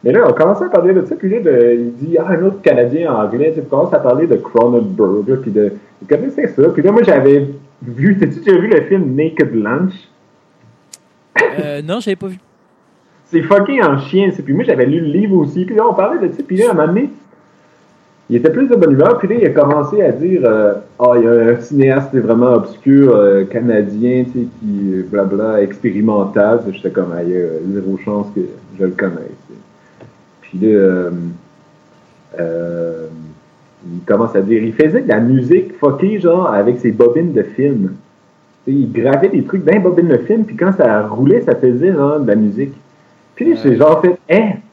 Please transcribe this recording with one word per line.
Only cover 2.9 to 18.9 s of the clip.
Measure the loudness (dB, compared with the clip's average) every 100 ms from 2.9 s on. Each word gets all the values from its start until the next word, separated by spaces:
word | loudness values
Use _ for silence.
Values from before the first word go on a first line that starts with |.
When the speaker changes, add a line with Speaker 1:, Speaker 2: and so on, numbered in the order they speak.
| 0 -2
Speaker 1:
anglais », | -2 -2 0 -2
tu | -2
sais, | -4
on | -2
commence | 0
à | 0
parler | 0 0 2
de | 0
Cronenberg, | 0 0 2 2 -2 0 0 0 -2
là, | -4
puis | -2
de, | -2 -2 -4 _ _
il | -4
connaissait | -2 -2 -4 -4
ça. | 2 2
Puis | 2
là, | 2
moi, | 2
j'avais | 4 4 4 2 0 -8 -20 _
vu, | -16 -2 0 2
t'as-tu | 0 -2
déjà | 2 2
vu | 4
le | 2
film | 2 -2 0 -2
Naked | -2 -2 -2
Lunch ? | -2 -2 -2 -4 -6 _ _ _ _ _ _ _ _ _ -20 _ _ _ -2 -2 -2
Speaker 2:
Euh, | -6 -8
non, | -6 -6
j'avais | -4 -6
pas | -8
vu. | -14 _ _ _ _ _ _ _ _ _
Speaker 1:
C'est | -4
fucking | 2 0 2 0
en | 0 0
chien, | -2 0 0
tu | -2
sais. |
Puis | -4
moi, | -2
j'avais | 0 0 0
lu | 0
le | -2
livre | -2 2 0
aussi, | 0 -4 -2
puis | 0
là, | 0
on |
parlait | 0 -2 -2 -4
de |
ça, | -6 -6
puis | 0
là, | 0
à |
un |
moment | 2 0
donné, | 0 -4 -8 _ _ _ _ _ _ _ _ _ _ _
il | 0
était | 0
plus | 2 2
de | 4
bonne | 4